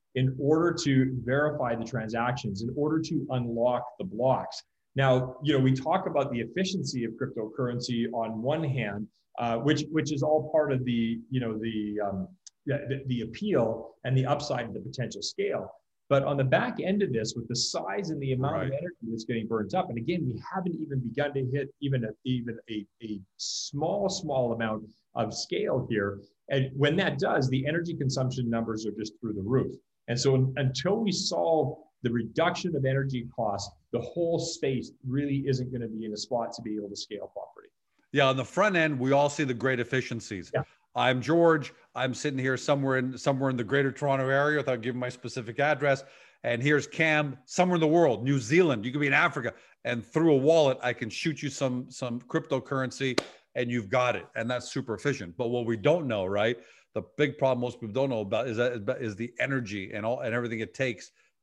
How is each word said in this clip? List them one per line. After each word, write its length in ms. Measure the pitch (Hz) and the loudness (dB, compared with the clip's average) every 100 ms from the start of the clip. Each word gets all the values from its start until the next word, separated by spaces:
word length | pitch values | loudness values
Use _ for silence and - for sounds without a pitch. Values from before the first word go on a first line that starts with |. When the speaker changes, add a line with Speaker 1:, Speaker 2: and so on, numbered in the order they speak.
| _ 131 | _ 0
Speaker 1:
in 200 | 131 131 | 2 2
order 360 | 139 160 170 | 4 6 4
to 440 | 165 147 135 131 127 | 2 4 4 4 2
verify 520 | 110 135 151 147 123 113 | 0 2 2 0 -2 -2
the 100 | 113 | -2
transactions, 760 | 120 110 113 120 127 110 98 | -4 -4 -2 0 -2 -4 -4
in 80 | 117 147 | -4 0
order 240 | 151 160 | 0 0
to 260 | 160 156 131 | 0 -2 -2
unlock 560 | 127 120 117 120 120 - - | -2 -2 0 2 0 -4 -10
the 60 | |
blocks. 600 | 95 107 127 117 - - - _ _ - | -8 0 2 2 0 -10 -16 _ _ 2
Now, 400 | 135 127 127 - | 4 4 2 -4
you 100 | 143 | 2
know, 100 | 139 | 4
we 80 | 131 | 4
talk 340 | 131 156 185 185 | 4 2 0 2
about 240 | 151 135 | 0 0
the 80 | 120 | -2
efficiency 640 | 113 175 190 190 135 131 113 | -4 -2 -2 -2 -4 -4 -4
of 80 | |
cryptocurrency 1000 | - 131 - 107 - 123 120 120 117 117 | -4 -6 -6 -8 -4 -4 -2 -2 -2 0
on 300 | 117 113 113 | -2 -4 -2
one 240 | 120 156 156 | -2 -2 0
hand, 420 | 123 107 101 107 _ _ - | -2 -2 -4 -10 _ _ -4
uh, 200 | 120 117 | -2 0
which, 260 | 131 151 - | 2 2 2
which 220 | 156 139 | -2 0
is 120 | 131 | 0
all 280 | 151 156 151 | 2 2 2
part 220 | 160 143 | 2 2
of 100 | 131 | 2
the, 380 | 127 120 113 117 - | 0 0 0 -2 -4
you 100 | 131 | -2
know, 180 | 117 107 | -2 -4
the, 440 | 113 110 104 104 101 | -4 -4 -4 -2 -2
um, 220 | 95 92 - - _ - | -4 -6 -10 -20 _ -4
the, 200 | 120 120 | -4 -2
the, 140 | 135 135 | -6 -4
the 140 | 120 | -4
appeal 760 | 113 - 208 151 113 - - - | -4 -4 0 2 2 -2 -8 -8
and 140 | 127 131 | 0 2
the 80 | 131 | 2
upside 400 | 143 - 127 117 | 0 0 -4 -4
of 80 | |
the 80 | 98 | -8
potential 400 | 127 - 117 - | -10 -6 -6 -6
scale. 500 | - - 202 107 95 - _ _ - | -8 -4 -2 -2 -6 -14 _ _ 2
But 140 | 139 | 2
on 120 | 135 143 | 2 0
the 80 | |
back 360 | 131 170 247 - | 4 4 2 -2
end 200 | 180 202 | 0 2
of 120 | 196 | 2
this, 200 | 120 107 | 0 -2
with 140 | - 113 | -6 -6
the 80 | 117 | -4
size 540 | - 175 175 202 180 | -2 -4 -4 -4 -4
and 120 | 147 | -4
the 120 | 135 | -2
amount 220 | 127 135 156 | 0 0 0
of 60 | - | -2
Speaker 2:
Right. 80 | 135 | -4
Speaker 1:
energy 160 | 175 - - | -6 -8 -8
that's 160 | 113 - | -6 -4
getting 220 | 117 110 | -4 0
burnt 260 | 113 98 | -2 0
up, 160 | 180 - | -2 -2
and 80 | 117 | -4
again, 280 | 117 180 135 | -2 -2 -2
we 160 | 117 - | -4 -6
haven't 220 | 190 185 160 | -4 -4 -4
even 180 | 151 135 | -4 -4
begun 340 | 117 117 143 | -2 -2 -2
to 120 | 139 127 | 0 -2
hit 240 | 139 135 - | -2 -4 -4
even 240 | 143 135 | -2 0
a, 60 | 110 - 127 | -2 -6 -2
even 320 | 127 120 113 - | -2 -2 -8 -8
a, 160 | 107 101 _ | -8 -10 _
a 180 | 113 101 95 - | -10 -10 -12 -12
small, 720 | - - - 143 156 202 196 | -8 -8 -6 -4 -2 0 -2
small 420 | 180 156 131 123 | -2 -2 0 0
amount 320 | 113 113 107 107 _ _ - | 0 -2 -2 -8 _ _ -4
of 180 | 110 | -2
scale 520 | - - 170 214 139 101 | -4 -4 -2 0 0 0
here. 320 | 110 101 101 - _ - | 0 0 -4 -12 _ -2
And 200 | 139 135 131 | 0 0 2
when 180 | 143 165 | 2 4
that 220 | 180 135 | 2 0
does, 320 | 202 - 127 | 0 2 2
the 160 | 131 135 | 2 0
energy 280 | 165 170 - | -2 -2 -2
consumption 540 | 135 131 127 131 117 | -2 0 -2 -2 -2
numbers 360 | 117 113 107 107 | -2 -2 -4 -4
are 60 | |
just 280 | 104 107 - | -6 -8 -6
through 140 | 113 | -6
the 80 | 101 | -4
roof. 340 | 98 131 - - _ _ - | 0 0 0 -6 _ _ -6
And 100 | 123 | 0
so 180 | 139 135 | 2 4
un-, 180 | 131 - | 2 2
until 400 | 135 - 175 220 | -2 0 0 0
we 140 | 220 | 0
solve 680 | 175 - 170 170 160 135 - - _ | 0 -2 0 2 2 2 -2 -14 _
the 80 | 123 | -4
reduction 600 | 117 107 - 170 175 185 151 | -2 -2 0 0 0 -2 0
of 100 | 131 | 0
energy 420 | 135 139 127 117 - | 0 0 -4 -6 -4
costs, 340 | 113 101 - - _ | -2 -2 -6 -12 _
the 80 | - | -6
whole 400 | - - 170 165 | -4 -2 0 0
space 520 | - - 139 131 - - 131 | -2 -4 -2 -2 -4 -10 -4
really 380 | 135 143 139 139 | -2 0 0 0
isn't 260 | 127 123 | -2 -2
gonna 140 | 123 113 | -6 -6
be 180 | 110 110 | -6 -6
in 80 | |
a 40 | 104 | -8
spot 360 | - 123 110 | -4 -4 -4
to 80 | - | -8
be 160 | 113 107 | -6 -6
able 120 | 101 | -6
to 60 | 101 | -10
scale 360 | - 101 98 | -10 -10 -10
properly. 340 | 101 95 - - _ _ _ _ | -12 -14 -18 -20 _ _ _ _
Speaker 2:
Yeah, 140 | 139 135 | 2 4
on 100 | 131 | 4
the 80 | 120 | -2
front 320 | - 208 180 | 2 2 4
end, 200 | 160 139 | 2 2
we 140 | 127 | 4
all 160 | 139 147 | 4 4
see 160 | 139 | 2
the 120 | 143 120 | -2 0
great 260 | 131 127 | 0 0
efficiencies. 680 | 120 131 123 117 - 98 82 | 0 -2 -2 -8 -8 -10 -4
Speaker 1:
Yeah. 80 | 127 139 _ _ 123 | -4 -4 _ _ 0
Speaker 2:
I'm 240 | 123 127 | 2 2
George. 540 | 120 170 170 160 127 - _ 123 | 4 6 6 6 0 -14 _ -4
I'm 180 | 131 | -2
sitting 260 | 120 147 131 | -2 -2 0
here 180 | 131 127 | 0 0
somewhere 400 | - 143 135 131 | 2 2 2 0
in, 200 | 127 123 | 0 -2
somewhere 320 | - 135 135 | 0 0 0
in 80 | 127 | 0
the 60 | |
Greater 280 | 110 139 135 | 0 2 2
Toronto 380 | - 143 135 131 | 0 0 2 2
Area 280 | 135 147 151 | 2 4 2
without 240 | 135 127 | 0 -2
giving 180 | 117 123 | -2 -4
my 100 | 123 | -6
specific 500 | - 123 135 110 110 | -6 -10 -8 -6 0
address. 440 | 143 147 143 135 - - - _ | 2 2 2 2 0 -20 -20 _
And 180 | 117 120 | -2 0
here's 240 | 135 151 139 | 4 4 2
Cam, 520 | - 160 151 147 123 - | 0 4 4 0 -4 -6
somewhere 300 | - 180 175 | 2 4 4
in 60 | |
the 60 | 156 | 4
world, 360 | 165 160 107 | 6 6 4
New 160 | 127 139 | 2 2
Zealand. 460 | 110 165 180 117 110 | 4 4 6 4 0
You 60 | |
could 100 | 139 | 0
be 60 | 143 | 4
in 60 | |
Africa. 400 | 143 170 - 117 - - _ | 4 4 2 -6 -8 -18 _
And 220 | 113 120 107 | -4 -4 -2
through 280 | 156 165 | 2 6
a 40 | 139 | 6
wallet, 400 | 139 165 143 127 | 6 6 6 4
I 120 | 123 | 0
can 160 | 120 110 | -2 -4
shoot 320 | - 170 151 | -4 -4 -4
you 80 | 143 | -6
some, 400 | - 135 123 127 | -2 -2 -2 -6
some 300 | - 127 120 | -8 -6 -6
cryptocurrency, 1000 | - 160 - 131 - 135 131 - 135 - - - _ | -2 -4 0 -2 -2 -2 -2 -2 -2 -2 -4 -8 _
and 160 | 131 123 | -4 -2
you've 200 | 120 101 | -2 2
got 260 | 127 123 104 | 2 4 0
it. 100 | 85 - | -4 -6
And 140 | 117 | -2
that's 220 | 123 - | -4 -4
super 240 | 139 113 107 | -6 -4 -2
efficient. 420 | 143 135 90 85 | -2 -2 -4 -4
But 120 | 120 | -2
what 160 | 123 117 | -2 -2
we 120 | 117 | 2
don't 300 | 107 170 147 | 4 4 2
know, 180 | 107 95 | 0 0
right, 320 | 101 110 120 - - _ - | 2 2 0 -8 -20 _ -10
the 80 | 101 - | -8 -2
big 220 | 147 131 | -2 2
problem 240 | 135 123 | 2 2
most 180 | 123 - | -2 -6
people 140 | 113 | -4
don't 160 | 110 139 | 0 0
know 120 | 117 | 0
about 260 | 101 110 127 | 0 0 0
is 100 | 110 | 0
that, 400 | 123 120 101 - | 0 0 -4 -4
is 160 | 120 98 | -4 -6
the 160 | 117 - | -8 -2
energy 540 | 131 135 110 101 95 | -2 -2 -2 -6 -6
and 100 | 104 | -6
all, 180 | 107 127 | -4 -2
and 120 | 127 | -2
everything 280 | 117 120 113 | -2 -4 -4
it 120 | 110 | -6
takes 380 | - 131 113 - _ _ _ | -4 -4 -4 -10 _ _ _